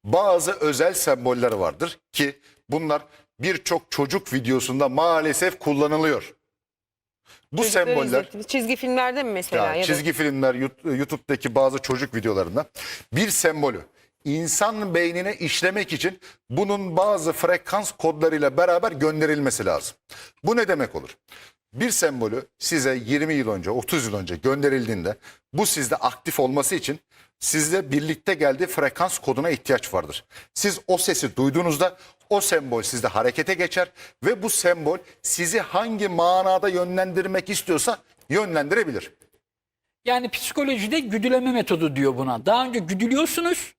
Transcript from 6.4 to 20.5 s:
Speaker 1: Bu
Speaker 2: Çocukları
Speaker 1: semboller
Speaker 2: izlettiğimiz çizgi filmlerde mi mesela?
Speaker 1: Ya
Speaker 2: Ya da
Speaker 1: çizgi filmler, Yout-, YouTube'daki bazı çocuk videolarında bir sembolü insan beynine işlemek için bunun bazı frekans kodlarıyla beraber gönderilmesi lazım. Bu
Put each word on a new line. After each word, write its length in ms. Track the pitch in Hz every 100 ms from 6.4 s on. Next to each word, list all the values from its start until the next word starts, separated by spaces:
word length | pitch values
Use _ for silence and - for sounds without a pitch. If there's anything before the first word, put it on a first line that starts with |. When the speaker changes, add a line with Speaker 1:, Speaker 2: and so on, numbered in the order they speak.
| _ _ _ _ _ _ _ _ _ - _
Speaker 1:
Bu 40 | 160
Speaker 2:
Çocukları 240 | 226 214 180
Speaker 1:
semboller 200 | 143 135
Speaker 2:
izlettiğimiz 400 | 123 - 208 214
çizgi 300 | 269 226 247
filmlerde 460 | 254 254 254 254
mi 80 | 254
mesela? 360 | 202 - 175 101
Speaker 1:
Ya 80 |
Speaker 2:
Ya 80 | 160
da 40 | 185
Speaker 1:
çizgi 260 | 147 151
filmler, 420 | 151 151 135 131
Yout-, 300 | 123 135 - 165 131
YouTube'daki 560 | 139 147 - 135 127
bazı 240 | 120 135 135
çocuk 360 | - 127 139
videolarında 500 | 113 107 95 87 110 151 - - - -
bir 180 | 127 208
sembolü 500 | - 170 156 143 95 - _ _ _
insan 680 | 147 151 165 - 208 214 202
beynine 400 | 170 170 175 185
işlemek 580 | 214 160 - 180 202 196
için 280 | 147 170 185 - - _
bunun 460 | 127 202 202 190 165
bazı 360 | 208 196 160
frekans 600 | - 175 175 - 196 196
kodlarıyla 640 | - 160 151 160 156 143 135
beraber 360 | 180 175 220
gönderilmesi 720 | 147 156 156 151 151 139 117 92
lazım. 300 | 76 - - _ - - _
Bu 120 | 170